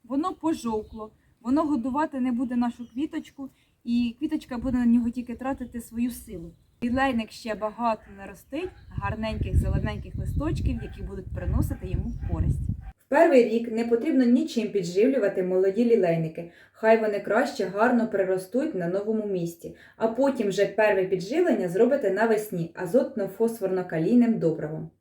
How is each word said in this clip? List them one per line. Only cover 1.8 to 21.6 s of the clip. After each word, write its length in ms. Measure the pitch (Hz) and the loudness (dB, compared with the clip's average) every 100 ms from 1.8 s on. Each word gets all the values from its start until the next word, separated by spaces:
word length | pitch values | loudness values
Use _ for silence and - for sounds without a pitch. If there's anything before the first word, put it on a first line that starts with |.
| 254 269 320 277 | 0 -2 -2 -2
не 120 | 254 | -2
буде 240 | 233 247 | -2 -2
нашу 380 | 247 240 240 233 | 0 -2 -4 -12
квіточку, 560 | 233 311 320 - - 269 _ _ _ | -6 -6 -6 -10 -16 -16 _ _ _
і 320 | 240 240 240 226 | -2 0 0 -4
квіточка 380 | 302 311 - 247 | -4 -4 -6 -6
буде 200 | 254 247 | -2 2
на 80 | |
нього 240 | 240 233 233 | 4 4 4
тільки 260 | 247 240 | -4 -10
тратити 460 | 240 254 269 240 240 | -8 -6 -6 -8 -10
свою 300 | 233 226 247 | -10 -4 -4
силу. 400 | 233 - 180 165 - _ _ | -4 -12 -14 -14 -18 _ _
Лілейник 480 | 240 247 277 233 220 | -2 0 2 0 -4
ще 240 | - 226 | -10 -8
багато 460 | 202 214 214 233 220 - 196 | -6 -6 -2 -2 -2 -8 -18
наростить 520 | 196 196 - 285 370 - - | -18 -18 -10 -8 -8 -12 -12
гарненьких 680 | - 202 220 220 214 196 - | -8 -6 -4 -6 -4 0 2
зелененьких 580 | - - 214 202 190 | 2 0 -2 -6 -10
листочків, 680 | - 190 - 302 - 277 233 | -8 -4 -2 -2 -2 -2 -4
які 180 | 202 - | -6 -10
будуть 320 | 185 190 - | -10 -10 -10
приносити 520 | 180 175 - - - 185 | -8 -2 0 -2 -4 -6
йому 260 | 175 233 233 - | -6 -6 -6 -6
користь. 380 | 165 - - - - - - _ | -2 0 0 -4 -6 -10 -18 _
В 20 | |
перший 400 | 285 339 269 214 | 6 8 8 6
рік 220 | 226 233 | 2 -2
не 140 | 220 | -2
потрібно 400 | 233 233 302 262 | 0 0 2 4
нічим 420 | 240 262 320 233 208 | 6 4 2 -2 -2
підживлювати 760 | 202 170 180 247 269 196 190 | -2 0 2 4 4 0 0
молоді 420 | 180 185 190 196 | 0 2 2 2
лілейники. 680 | 233 220 180 165 160 - 170 - - | 4 4 4 2 -2 -6 -14 -18 -20
Хай 300 | _ 220 226 | _ 6 6
вони 180 | 214 202 | 4 -2
краще 460 | - 214 - - | 0 0 0 -2
гарно 420 | 185 196 240 240 220 | -4 2 4 4 2
приростуть 680 | 196 185 185 - 247 311 | 0 0 0 0 -2 -2
на 120 | 190 170 | -2 -2
новому 380 | 185 208 220 | -2 -2 -2
місці, 500 | 208 180 165 - - - - - | -2 -4 -4 -8 -16 -18 -20 -4
а 100 | 226 | -2
потім 400 | 247 277 247 202 | 2 0 2 -2
вже 180 | 190 | 0
перше 400 | 196 - 214 190 | 0 4 4 4
підживлення 640 | 180 180 185 311 339 214 | 0 -2 -2 0 2 2